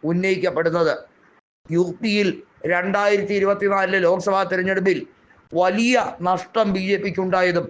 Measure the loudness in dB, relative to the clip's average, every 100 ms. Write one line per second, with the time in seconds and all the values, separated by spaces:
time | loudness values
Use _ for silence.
0 | -2 0 0 0 0 0 0 0 0 -2
1 | -8 _ _ _ _ _ _ 0 0 -2
2 | -2 0 0 -2 -12 _ -2 -2 0 0
3 | 2 0 0 0 0 0 0 0 0 2
4 | 2 0 0 0 0 -2 0 0 0 0
5 | -4 _ _ _ _ 0 0 2 2 2
6 | 0 -4 -2 -2 -2 -2 0 0 0 -2
7 | -2 -4 0 2 2 0